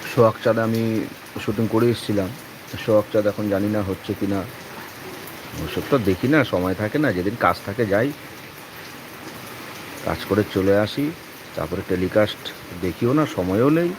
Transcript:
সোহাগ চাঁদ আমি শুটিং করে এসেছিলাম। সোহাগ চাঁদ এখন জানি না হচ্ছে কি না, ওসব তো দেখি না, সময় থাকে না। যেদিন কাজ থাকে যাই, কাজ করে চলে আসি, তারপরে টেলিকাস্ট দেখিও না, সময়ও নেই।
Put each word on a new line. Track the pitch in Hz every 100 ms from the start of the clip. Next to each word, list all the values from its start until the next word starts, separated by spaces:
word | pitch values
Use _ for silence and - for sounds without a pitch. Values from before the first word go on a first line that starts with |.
| -
সোহাগ | - 113 117
চাঁদ | 120 113 113
আমি | 113 113 113 - - - -
শুটিং | - 110 110
করে | 113 120
এসেছিলাম। | 113 - 104 92 - - - - -
সোহাগ | - 107 101
চাঁদ | 110 104
এখন | 98 104
জানি | 98 104 107
না | 95
হচ্ছে | 92 - 101
কি | 101
না, | 98 92 - - - - - - - - - - -
ওসব | 78 - -
তো | 139 98
দেখি | 92 123
না, | 156 127
সময় | 92 92 92
থাকে | 104 147
না। | 147 92
যেদিন | 90 117 92
কাজ | 85 -
থাকে | 98 110
যাই, | 101 135 143 - - - - - - - - - - - - - - - - - - -
কাজ | 82 -
করে | 98 101 101
চলে | 95 101 107
আসি, | - 147 170 - - - -
তারপরে | 80 90 92
টেলিকাস্ট | 90 92 107 104 - - - - 90 90
দেখিও | 85 120 147
না, | 147 -
সময়ও | 90 98 131 160
নেই। | 175